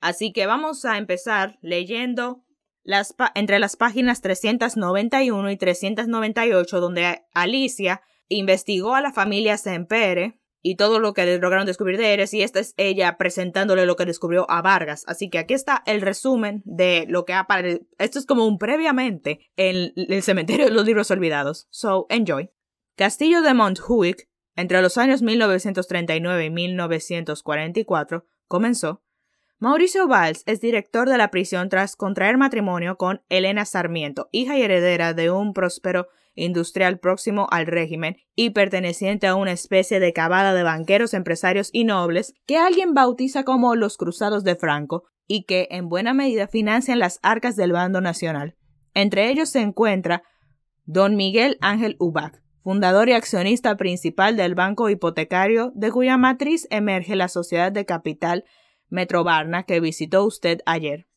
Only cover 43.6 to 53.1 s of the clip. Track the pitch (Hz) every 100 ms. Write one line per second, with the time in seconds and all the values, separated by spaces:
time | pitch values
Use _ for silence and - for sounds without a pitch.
43.6 | 247 233 208 - 170 170 208 208 190 175
44.6 | 165 147 147 165 - _ _ 208 185 185
45.6 | 180 180 175 175 226 262 277 220 196 226
46.6 | 214 220 254 240 180 - 185 226 247 202
47.6 | 180 175 180 190 185 165 170 151 147 -
48.6 | _ _ _ - 202 214 214 277 320 269
49.6 | 208 190 220 190 170 175 _ _ _ _
50.6 | _ _ - 165 196 208 190 208 254 -
51.6 | 190 208 226 - 175 160 151 - _ _
52.6 | - 196 185 190 233